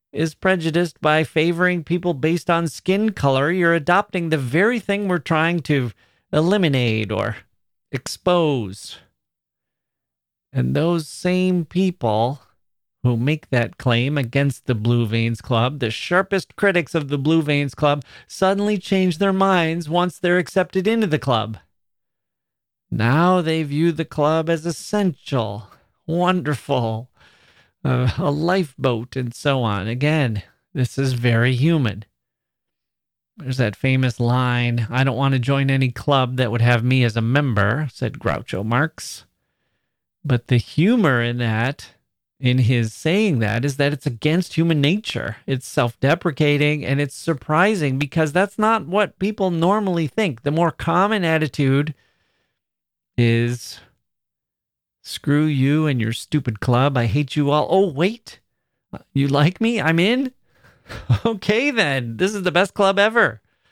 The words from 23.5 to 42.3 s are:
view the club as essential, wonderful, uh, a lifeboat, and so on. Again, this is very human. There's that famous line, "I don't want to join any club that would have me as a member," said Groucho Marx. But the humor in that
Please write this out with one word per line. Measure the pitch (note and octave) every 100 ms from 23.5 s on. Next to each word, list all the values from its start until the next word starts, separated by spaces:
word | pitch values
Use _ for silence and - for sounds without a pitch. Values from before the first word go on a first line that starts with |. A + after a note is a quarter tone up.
| D#3+
view | D3+ D3 E3+
the | D#3 D#3+
club | - D3 D#3+ D#3+
as | E3 E3
essential, | D#3 - G#3 G3 C#3+ - C3+ A2 G#2 - - _ _ -
wonderful, | E3 F3+ F3+ C#3+ C#3 - C3 A#2 A2 B2 _ - _ _ _ _ _
uh, | - B2 B2+ -
a | C4+
lifeboat, | D3 E3 F#3+ D#3+ - C3 A#2 B2 C3+
and | B2 -
so | D3 C3+
on. | A2+ G2+ G2+
Again, | B2 D3 D#3 C3 G#2 - _ _
this | D#3 B2 -
is | C3+
very | B2 B2 A2+ B2
human. | B2 D#3 E3 A#2 G2+ - _ _ _ _ _ _ _ _ _ _ _ _ -
There's | C3+ C3
that | A2+ G#2
famous | C3+ C3 B2+ -
line, | A#2+ B2+ B2+ B2 A#2+ A#2+ A2
"I | A#2+
don't | C3+ A#2
want | C#3
to | C3+
join | A#2+ C#3 C3+
any | C3+ C3
club | - - C#3 B2+ B2+
that | A#2+
would | A2+
have | A#2+ A#2+
me | B2 C3
as | B2 A2+
a |
member," | A2+ C#3 C#3+ G2+ G2+ B2+ D3+
said | - A#2+ -
Groucho | F#2+ D2 - F#2+ G#2+
Marx. | A#2+ D#3 - - - - _ _ _ _ _ _ _ _ _
But | C#3+ B2 -
the | A#2+
humor | - - F3+ B3 F3 B2
in | A#2+ A#2+
that | A#2 A2 B2 D3 - _ _ _ _